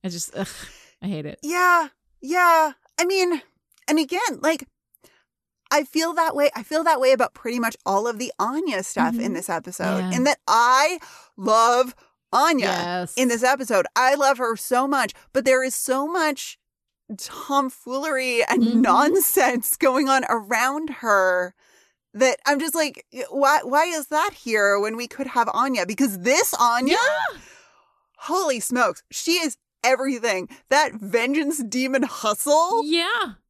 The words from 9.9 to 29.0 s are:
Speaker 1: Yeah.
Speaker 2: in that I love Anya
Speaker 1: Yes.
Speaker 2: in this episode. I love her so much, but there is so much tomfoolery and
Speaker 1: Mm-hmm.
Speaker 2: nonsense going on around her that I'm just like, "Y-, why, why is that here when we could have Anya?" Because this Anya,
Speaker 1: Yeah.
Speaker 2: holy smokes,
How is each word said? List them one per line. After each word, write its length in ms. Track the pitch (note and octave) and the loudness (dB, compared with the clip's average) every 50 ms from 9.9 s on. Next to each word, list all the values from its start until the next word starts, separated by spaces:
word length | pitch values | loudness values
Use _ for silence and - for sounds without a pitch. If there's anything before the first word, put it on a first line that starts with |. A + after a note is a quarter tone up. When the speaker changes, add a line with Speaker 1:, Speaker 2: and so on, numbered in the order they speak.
| F#3+ F#3+ | -2 -2
Speaker 1:
Yeah. 120 | F#3 F#3 | -2 -2
Speaker 2:
in 120 | F3+ A#3+ B3+ | -2 0 0
that 140 | C#4+ C4 _ _ | 0 0 _ _
I 540 | - G3+ A3+ A#3+ A#3+ B3+ C4 D4 D#4 F#4 E4+ - - - - - _ _ | 2 2 4 4 4 4 4 4 2 0 -4 -10 -18 -20 -20 -20 _ _
love 580 | - F#3 G#3+ G#3+ A3+ A3+ A#3 B3 B3 B3+ B3 - _ _ _ _ _ _ _ - | -8 0 2 4 4 4 4 4 2 2 0 -4 _ _ _ _ _ _ _ 0
Anya 320 | A#3+ C#4+ E4 E4 C4 G#3 | 2 4 4 2 2 0
Speaker 1:
Yes. 480 | F#3+ F#3 F3 F3 F3 F3 F3+ F3+ - - | -2 -2 -2 -4 -4 -4 -6 -6 -6 -2
Speaker 2:
in 140 | - C4 B3 | 0 0 0
this 120 | A#3 A3+ | 2 2
episode. 440 | A#3+ B3+ C#4 C4 C4 G#3+ A#3 F#3+ - - _ | 2 2 2 0 -2 0 0 0 0 0 _
I 200 | A#3 B3+ C4 C#4 | 2 2 2 4
love 220 | C#4+ C#4 C4+ C4+ A#3+ | 4 4 2 2 2
her 180 | B3+ A#3 A3+ | 0 -4 -4
so 280 | G3 - - B3+ B3 C4+ | -4 -4 -2 0 0 0
much, 280 | C#4 D4 C4+ A#3 G3+ - - _ _ | 0 0 -2 -2 -4 -6 -14 _ _
but 140 | - C4 B3+ | -4 0 2
there 180 | C4 C4 B3+ C4 | 4 2 2 2
is 100 | C4 - | -2 -4
so 320 | - - - B3+ C4+ C#4+ | -6 -4 -2 -2 -2 -2
much 520 | D#4 E4+ F#4+ D#4+ D4+ C#4+ - - - - _ _ _ _ _ _ _ _ _ _ _ A3 | -2 -2 0 0 0 -2 -4 -10 -14 -16 _ _ _ _ _ _ _ _ _ _ _ -14
tomfoolery 1300 | - - - - - - - C#4 C#4 C#4 C4 - - - B3 B3+ C4+ C#4+ - C4+ C4 C4 B3+ A#3+ A#3 - | -14 -14 -16 -14 -16 -6 -2 0 0 0 -2 -8 -12 -12 -8 -8 -6 -4 -2 -2 -2 -2 0 0 0 0
and 200 | - A#3+ - A#3 | 2 2 2 2
Speaker 1:
Mm-hmm. 180 | A3+ A#3 A3+ | 2 4 4
Speaker 2:
nonsense 960 | B3 G#3+ F3+ A3 C#4+ D4+ E4 G4 C#4+ - - - B3 B3+ B3 B3 - - - | 4 6 4 4 4 4 2 2 0 2 2 2 2 2 2 -2 -2 -4 -4
going 320 | - - C4 B3+ C4+ D4 C4+ | 2 2 2 2 2 2 2
on 140 | C4+ C4 B3+ - | 2 0 2 0
around 600 | A#3 A3+ G#3 G3 A#3+ A3 B3 C4 C#4 D4+ D#4+ D4+ C4 - | -4 -4 -2 -2 -2 0 0 0 -2 -4 -6 -8 -10 -6
her 520 | - A3+ G#3 G3 F#3 F#3 F3+ F3+ F3+ F3+ _ _ _ _ _ _ _ _ _ _ _ _ _ | 0 2 4 4 4 4 2 0 -2 -4 _ _ _ _ _ _ _ _ _ _ _ _ _
that 260 | G#3 C4 B3+ A#3+ - _ | 2 2 2 2 0 _
I'm 140 | C#4 D4 C#4 | 0 0 0
just 140 | D#4 E4 - | -2 -2 -2
like, 300 | E4 D#4 C#4+ - - - _ - | -2 -2 -2 -4 -12 -20 _ -12
"Y-, 100 | B3 - - | -12 -12 -6
why, 300 | F3+ C#4 C#4 C4+ D4 D#4 - | -2 2 4 4 4 2 0
why 220 | B3 C4 D4 E4 | 0 0 2 2
is 220 | F4+ E4+ D#4 C#4 | 0 -2 -6 -6
that 240 | - D4+ D4+ E4+ G#4 - | -4 -2 -2 -2 -2 -4
here 460 | - - A#3 A3 G#3+ G3+ G3+ G3+ G3+ | -8 -6 -2 0 2 4 4 2 2
when 160 | G3+ G#3+ A3 | 0 -4 -6
we 100 | A#3 B3 | -8 -10
could 200 | - - - C4+ | -12 -8 -10 -10
have 220 | C4 - B3 A#3 A3 - | -2 0 0 0 0 0
Anya?" 320 | G#3+ B3 C#4 B3+ G#3+ F3+ | -2 -2 -2 -2 -4 -4
Because 340 | F3+ G#3 - C#4 B3 G3 F3+ | -4 0 0 0 0 0 -2
this 340 | F3 A#3+ C#4 F4 F#4+ - - | 0 2 2 2 2 0 0
Anya, 380 | - A#3+ A#3+ A#3 A#3+ B3+ C#4 E4+ A4 A#4+ C5+ D5+ D#5 - E5 G#4 | 2 2 2 2 0 0 0 2 2 2 0 0 -2 -4 -6 -8
Speaker 1:
Yeah. 40 | - - - - - _ _ _ _ _ _ _ _ _ _ _ _ | -10 -20 -20 -20 -20 _ _ _ _ _ _ _ _ _ _ _ _
Speaker 2:
holy 400 | - - D#4+ F#4 F4 D#4 C4 A#3 | -8 -4 -2 -2 0 0 -2 -2
smokes, 440 | - - B3 B3 A#3+ G3 - - | -4 -4 0 0 0 0 0 -4